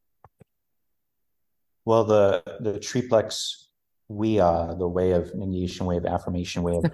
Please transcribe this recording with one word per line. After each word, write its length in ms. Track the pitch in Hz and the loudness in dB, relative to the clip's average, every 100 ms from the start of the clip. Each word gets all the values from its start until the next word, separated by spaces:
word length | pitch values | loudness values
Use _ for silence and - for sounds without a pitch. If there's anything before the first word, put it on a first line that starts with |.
| _ _ - _ _ _ _ _ _ _ _ _ _ _ _ _ _ _ | _ _ -20 _ _ _ _ _ _ _ _ _ _ _ _ _ _ _
Well, 180 | 113 113 | 2 4
the, 400 | 107 107 98 90 - - | 6 6 6 2 -4 -8
the 180 | 107 101 | -6 -6
triplex 840 | - 123 123 113 101 - - - _ _ _ _ - | -4 -4 2 2 2 -4 -8 -12 _ _ _ _ -12
via, 640 | 104 110 107 87 85 82 85 | -4 0 4 4 2 -2 -4
the 100 | 87 | -2
way 240 | 90 92 | 0 2
of 200 | 87 87 | 0 -2
negation, 520 | 101 95 92 90 - 92 | -6 -6 -4 -4 -4 -4
way 100 | 87 | -2
of 80 | |
affirmation, 560 | 87 87 - 90 87 87 | -2 -4 -4 -6 -6 -4
way 140 | 87 | -2
of 100 | 87 160 | 0 -2